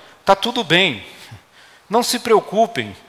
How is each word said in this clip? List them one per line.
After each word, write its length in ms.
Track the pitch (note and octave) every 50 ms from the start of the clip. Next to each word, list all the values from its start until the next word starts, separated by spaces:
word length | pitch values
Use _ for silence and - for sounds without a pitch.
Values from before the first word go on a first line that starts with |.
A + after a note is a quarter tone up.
| - - - _ _
tá 100 | - G3
tudo 300 | - - A#3 A#3+ B3+ G#3+
bem, 420 | C#3+ E3 F3+ G3 E3+ A#2+ G2 F2+ - - - - - - - _ _ _ - - - - - _ _
não 120 | G3 A#3+
se 180 | A#3+ - - A#3+
preocupem, 760 | - A3+ A3 F#3+ - - F3+ G#3+ A3+ - - C3+ A2 G2+ F#2+ - -